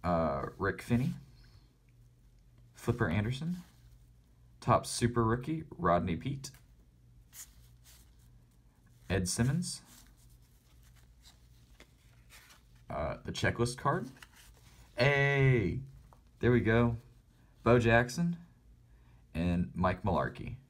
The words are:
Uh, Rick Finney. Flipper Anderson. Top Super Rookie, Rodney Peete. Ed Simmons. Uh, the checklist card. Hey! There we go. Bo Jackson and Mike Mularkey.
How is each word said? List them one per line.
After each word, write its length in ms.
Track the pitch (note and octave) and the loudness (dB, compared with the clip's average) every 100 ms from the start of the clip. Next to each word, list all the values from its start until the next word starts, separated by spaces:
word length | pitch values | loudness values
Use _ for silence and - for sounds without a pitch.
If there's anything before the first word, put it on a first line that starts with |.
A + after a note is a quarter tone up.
Uh, 440 | F2 F2 D#2+ C#2 C2+ - | 0 0 0 -2 -6 -4
Rick 220 | G3 F#3 | -4 -4
Finney. 300 | - A#2+ D3 - - - - - - _ _ - - _ - - - - - | -2 0 0 -4 -12 -20 -20 -20 -20 _ _ -20 -20 _ -20 -20 -20 -20 -20
Flipper 340 | - - A#2 G#2 | -12 -4 -2 0
Anderson. 500 | E2 G#2 C3+ D#3+ F3+ - - - - - - _ _ - - | 0 -2 -4 -6 -8 -10 -20 -20 -20 -20 -20 _ _ -20 -12
Top 260 | - G#2 - | 0 0 0
Super 360 | - A#2+ A#2+ | 0 0 2
Rookie, 420 | A2+ A#2+ C3+ D#3+ - - | 2 0 -2 -8 -8 -4
Rodney 400 | F2+ E2+ F#2 E2 | 2 2 2 -4
Peete. 340 | C3+ - - - - - - _ - - - - - - - - - - - - - - _ _ - _ - - - | -4 -8 -10 -18 -20 -20 -20 _ -20 -20 -20 -20 -20 -20 -20 -20 -20 -20 -20 -20 -20 -20 _ _ -20 _ -20 -20 -4
Ed 200 | F#2+ F2+ | -2 -2
Simmons. 540 | - A#2+ E3 F3+ - - - - - - - - _ _ - - - - - - - - - - - - - - - - - - - - - - | 0 0 0 -4 -10 -16 -20 -20 -20 -20 -20 -20 _ _ -20 -20 -20 -20 -20 -20 -20 -20 -20 -20 -20 -20 -20 -20 -20 -20 -20 -20 -20 -20 -20 -12
Uh, 280 | - - - | -8 -6 -8
the 80 | - | -10
checklist 440 | F2 F#2+ F2 A#2+ - | -4 -2 0 -4 -2
card. 320 | C#3+ D#3+ A3+ - - - - - - - - - | -2 -2 -6 -14 -20 -20 -20 -20 -20 -20 -20 0
Hey! 840 | C3 C#3+ C#3 C#3 C3+ B2+ F#2 B2+ - - - - - - | 2 4 2 4 4 4 2 -4 -10 -20 -20 -20 -20 -2
There 100 | A#2 | 2
we 100 | A#2+ | 4
go. 360 | G#2 A2+ A#2+ A#2 - - _ _ _ _ | 4 4 2 0 -10 -20 _ _ _ _
Bo 140 | - B2 | 4 4
Jackson 580 | A2+ A#2 A#2+ - E3+ E3+ - - - - - - - - - | 8 6 4 0 -2 -2 -10 -20 -20 -20 -20 -20 -20 -20 -12
and 360 | D#2+ F2 F2 F2 | -4 0 0 -2
Mike 280 | - F#2 F2+ | -2 -2 0
Mularkey. 520 | G#2+ D#2+ B1 - - - - | 0 0 -2 -6 -12 -12 -16